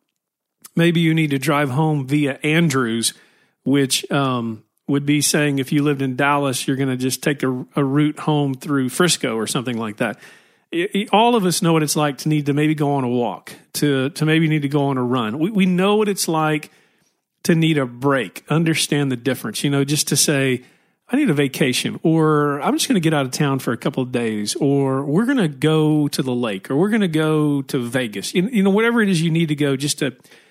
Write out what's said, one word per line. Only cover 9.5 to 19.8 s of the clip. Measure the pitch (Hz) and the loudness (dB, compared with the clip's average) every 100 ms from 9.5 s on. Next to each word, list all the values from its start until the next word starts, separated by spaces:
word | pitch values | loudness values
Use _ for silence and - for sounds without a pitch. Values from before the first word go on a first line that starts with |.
| 147 120 117 | -4 -4 -4
like | 110 104 | -4 -4
that. | 117 - - - _ _ _ | -4 -6 -14 -20 _ _ _
I, | 165 185 | -4 -2
I, | 196 220 | -2 0
all | 196 233 240 | 2 4 2
of | 180 | 0
us | 160 | 0
know | 170 | 2
what | 160 | 2
it's | 151 160 | 2 0
like | 147 143 | -2 -2
to | 156 | -2
need | 151 143 | 0 0
to | |
maybe | 143 151 151 | 0 0 0
go | 143 143 | 0 0
on | |
a | 123 | 0
walk, | 123 113 90 - - _ | 0 -2 -4 -12 -20 _
to, | - 147 135 131 | -2 0 0 -2
to | - 151 | -2 0
maybe | 160 160 | 2 2
need | 156 | 0
to | 143 | 0
go | 147 139 | 0 0
on | 131 | 0
a | |
run. | 123 127 107 131 | 0 0 -2 -2
We, | 175 | -2
we | 214 185 | 2 2
know | 180 196 208 | 2 2 2
what | 208 | 0
it's | 185 - | -2 -2
like | 160 156 156 - _ _ _ _ _ _ _ | 0 0 -2 -4 _ _ _ _ _ _ _
to | - | 0
need | 165 160 151 | 2 2 2
a | 127 | -2
break, | 120 139 135 117 - - | -2 0 0 -2 -8 -2
understand | 156 165 160 - 147 143 | 0 0 0 0 0 0
the | 120 | -2
difference, | 123 123 117 104 | -2 -4 -6 -4
you | 147 | -2
know, | 139 | 0